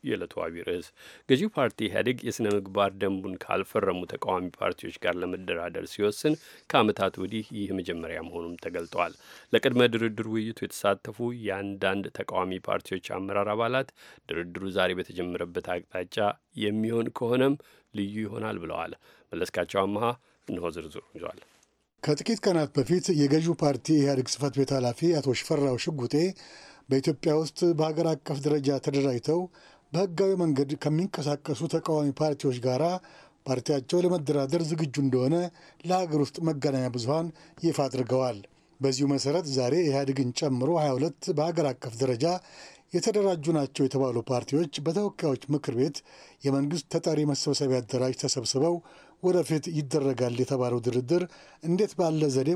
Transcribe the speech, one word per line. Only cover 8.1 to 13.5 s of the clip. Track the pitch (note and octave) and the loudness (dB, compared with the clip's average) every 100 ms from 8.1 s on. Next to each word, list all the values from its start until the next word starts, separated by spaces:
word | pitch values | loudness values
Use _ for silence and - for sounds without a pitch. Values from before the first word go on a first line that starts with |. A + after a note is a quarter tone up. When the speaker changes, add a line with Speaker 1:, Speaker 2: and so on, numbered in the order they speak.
| E2 | -10
Speaker 1:
መሆኑም | E2 F2 E2+ F2 | -10 -10 -10 -10
ተገልጧል። | - F2 E2+ - E2+ - - - - | -8 -8 -6 -4 -4 -6 -20 -20 0
ለቅድመ | A2+ C3+ B2 B2 | 2 4 4 4
ድርድር | A2+ A2+ G#2+ A2+ | 4 -2 -2 -4
ውይይቱ | A2+ A2 A2+ | -2 -4 -6
የተሳተፉ | G2+ - G#2 G2+ - G#2+ A#2+ A#2+ | -8 -2 0 0 -4 -6 -6 -4
የአንዳንድ | G#2+ F#2+ G2+ G2 G2 F#2+ G2 | -4 -4 -6 -2 0 0 -4
ተቃዋሚ | - - F#2 F#2 F#2 | -8 -4 -2 -2 -4
ፓርቲዎች | - F#2+ - F#2 - | -4 -4 -4 -8 -6
አመራር | F#2 F#2+ G2+ G2+ | -8 -4 -2 -2